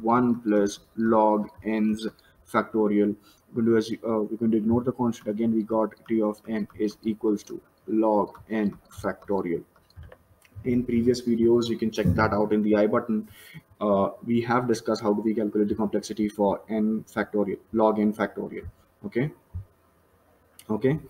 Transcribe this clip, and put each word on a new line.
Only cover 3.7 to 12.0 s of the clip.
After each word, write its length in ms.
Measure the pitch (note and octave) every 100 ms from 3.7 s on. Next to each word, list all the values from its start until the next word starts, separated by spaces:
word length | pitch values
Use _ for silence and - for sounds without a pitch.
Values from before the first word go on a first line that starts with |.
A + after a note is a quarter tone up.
| A2+
to 140 | A2 A2
assu-, 80 |
uh, 180 | A2+ A2
we're 140 | G#2 A2
going 140 | A2+
to 60 | A2
ignore 240 | G#2+ A#2+
the 100 | B2
constant 360 | B2 A#2+ A2 A2
again. 260 | G#2+ A#2
We 80 | A2
got 320 | G#2 A2 G#2+ - -
t 140 | A2+
of 180 | G#2 G#2 -
n 180 | A2 G2+ -
is 180 | G#2 -
equals 400 | A2+ G#2+ A2 G#2
to 160 | - A#2 _ _ -
log 520 | G#2+ A2 G#2 F#2 - -
n 300 | A2 G#2 - _
factorial. 720 | - G#2 F#2 - F#2+ F2 E2+ - _ _ - - - _ _ _ -
In 200 | C3 B2
previous 380 | A#2+ A#2 A#2 B2
videos, 460 | A#2+ A2+ A#2 A#2+ A#2
you 100 | G#2+
can 120 | A2
check 160 | G#2+